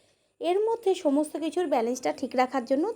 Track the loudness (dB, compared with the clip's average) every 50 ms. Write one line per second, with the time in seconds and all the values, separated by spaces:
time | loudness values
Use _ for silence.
0 | _ _ _ _ _ _ _ -4 -2 0 2 2 2 2 0 0 2 0 0 2
1 | 2 2 2 2 2 0 -4 -4 -4 -2 -2 -2 0 2 2 0 2 0 -2 -2
2 | -2 -4 -2 -2 -4 -2 0 0 0 2 0 -2 -2 0 0 0 0 -2 -2